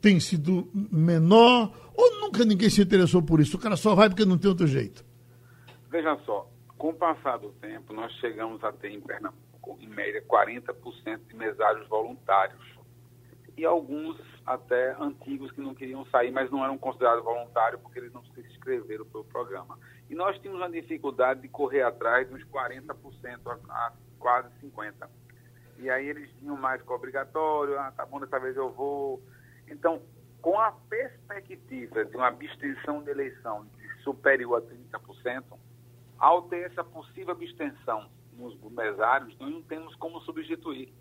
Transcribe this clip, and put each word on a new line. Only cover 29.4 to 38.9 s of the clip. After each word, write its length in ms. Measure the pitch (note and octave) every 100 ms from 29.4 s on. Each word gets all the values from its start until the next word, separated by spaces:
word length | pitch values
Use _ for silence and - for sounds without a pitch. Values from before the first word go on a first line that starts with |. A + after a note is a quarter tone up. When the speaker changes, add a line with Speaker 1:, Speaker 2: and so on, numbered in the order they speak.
| - - -
Speaker 2:
Então, 320 | D3 E3 D#3+ - - - -
com 180 | E3 G3+
a 120 | A3
perspectiva 1300 | - - A3 C4 - - G3+ - F#3 - C4 A#2+ A2
de 120 | G#2+ B2
uma 120 | B2+
abstenção 760 | A#2+ - - C#3+ C3 - D3
de 80 | C#3+
eleição 560 | C#3 C#3 A#2+ A#2 G#2 - -
de 260 | - -
superior 540 | - C3+ C#3 C3+ A#2+ A#2+
a 20 |
trinta 400 | A2+ - - A2
por 160 | - B2+
cento, 420 | B2+ B2+ B2+ - - - - - - -
ao 260 | C#3+ F3
ter 280 | E3+ F3 F3
essa 140 | F3+
possível 480 | E3+ - - - F3+
abstenção 760 | E3+ E3+ - D3 - - A2 G#2 _ -
nos 220 | - B2 A2 A2
mesários, 640 | A#2 A2